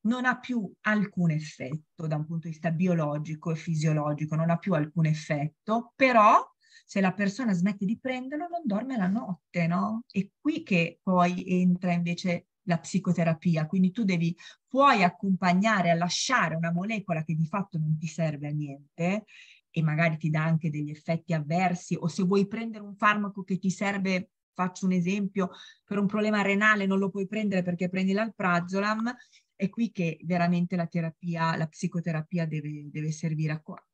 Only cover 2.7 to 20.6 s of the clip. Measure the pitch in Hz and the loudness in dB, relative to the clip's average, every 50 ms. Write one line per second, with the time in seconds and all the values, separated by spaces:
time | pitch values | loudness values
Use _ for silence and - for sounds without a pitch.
2.7 | 165 156 185 185 175 165 151 147 147 151 151 156 156 151 - 175 160 156 - 170 | 0 2 2 2 2 2 2 0 -2 -4 -4 -6 -8 -6 -4 -4 -4 -4 -4 -4
3.7 | 160 151 151 160 151 151 147 151 147 147 151 151 156 156 165 165 170 170 - 202 | -2 0 2 2 2 2 0 0 -2 -2 -4 -2 -2 0 2 0 0 0 0 0
4.7 | 180 151 147 151 _ 170 160 156 156 - - - 156 143 143 156 _ _ _ - | 0 0 0 0 _ 2 2 2 2 0 -2 -4 -2 -2 -2 -4 _ _ _ -2
5.7 | 220 233 233 - _ - 269 262 247 226 208 214 269 359 508 - _ _ _ _ | -2 -2 -2 -6 _ 2 2 6 6 8 8 8 8 6 4 0 _ _ _ _
6.7 | _ - _ - - 196 190 185 180 196 202 196 202 - 262 220 196 170 175 208 | _ -20 _ -4 -2 2 2 2 2 2 -2 -2 0 -2 0 0 2 2 2 0
7.7 | 202 202 202 190 233 - - 262 254 254 254 262 294 302 349 349 339 349 330 233 | 0 0 -2 -2 -2 -4 -4 -6 -6 -6 -6 -6 -6 -6 -6 -6 -6 -4 -2 -2
8.7 | 196 214 240 269 262 233 185 180 196 240 262 - 180 - _ _ - 175 170 165 | -2 -2 -2 -2 -2 0 0 0 0 -2 -2 -4 -8 -8 _ _ -2 0 0 2
9.7 | 170 185 196 208 220 226 - _ - 196 190 - _ _ _ 294 320 320 - - | 2 2 0 0 -2 -4 -8 _ -4 -4 -4 -4 _ _ _ -2 -2 -2 -2 0
10.7 | 208 170 170 - - _ _ 190 185 180 175 180 180 180 185 185 185 180 180 180 | 2 2 2 0 -4 _ _ 2 4 4 4 4 2 -2 -2 0 0 4 4 4
11.7 | 180 180 - 180 170 175 175 170 175 170 - 185 170 175 _ _ _ _ _ 190 | 4 2 0 0 0 0 0 -2 -4 -2 -2 -2 -2 -2 _ _ _ _ _ -2
12.7 | 170 165 - - - 185 - 185 170 185 165 165 160 - - 180 165 156 156 156 | -2 -2 -2 -2 -4 -2 0 0 0 2 2 0 0 0 2 0 2 2 0 0
13.7 | - 190 185 185 185 - 233 190 180 170 170 165 175 _ - - - _ _ _ | 2 2 2 2 2 0 0 0 2 2 0 0 -2 _ -12 -20 -20 _ _ _
14.7 | - 262 277 277 254 208 180 180 - - - 196 190 175 196 180 175 185 202 226 | 2 6 6 6 8 6 4 2 2 0 0 0 0 2 2 2 4 4 4 4
15.7 | 214 196 175 175 165 165 175 175 - - - - 262 233 185 160 160 165 165 170 | 2 4 4 2 2 2 2 -2 -2 -4 0 0 2 2 2 2 0 -2 -2 -2
16.7 | 170 170 190 214 226 208 196 - 165 156 156 - 165 156 165 - - 196 196 - | -2 -2 -2 -2 -4 -4 -4 -4 -4 -4 -2 -2 -2 -2 -2 -2 -2 -4 -4 -4
17.7 | - 160 156 156 156 156 - 156 - - 165 156 147 139 147 147 151 151 151 139 | -4 -4 -2 -2 -2 -2 -4 -8 -4 -2 -2 -2 -2 -4 -6 -6 -4 -4 -6 -6
18.7 | 139 143 143 _ _ - 165 175 196 220 - _ - - - - - _ _ _ | -10 -14 -16 _ _ -4 -2 -2 -2 -2 -6 _ -20 -20 -20 -20 -20 _ _ _
19.7 | _ 165 156 156 151 151 170 165 160 156 - 156 151 156 156 165 165 160 | _ -2 0 0 0 2 0 0 0 -2 -2 -2 0 0 2 2 0 0